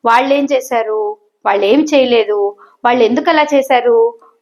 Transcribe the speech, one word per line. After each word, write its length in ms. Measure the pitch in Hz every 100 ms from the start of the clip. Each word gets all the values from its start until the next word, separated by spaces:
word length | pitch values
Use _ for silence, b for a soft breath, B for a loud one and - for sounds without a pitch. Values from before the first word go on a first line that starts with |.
వాళ్ళేం 420 | 226 233 269 285 285
చేశారు, 640 | 269 254 240 220 214 208 214 _ _ 214
వాళ్ళేం 380 | 202 196 277 302
చేయలేదు, 640 | 294 254 233 208 208 202 202 b b
వాళ్ళు 200 | 240 247
ఎందుకు 260 | 220 247 302
అలా 160 | 311 294
చేశారు, 600 | 285 269 247 240 233 226 233 b b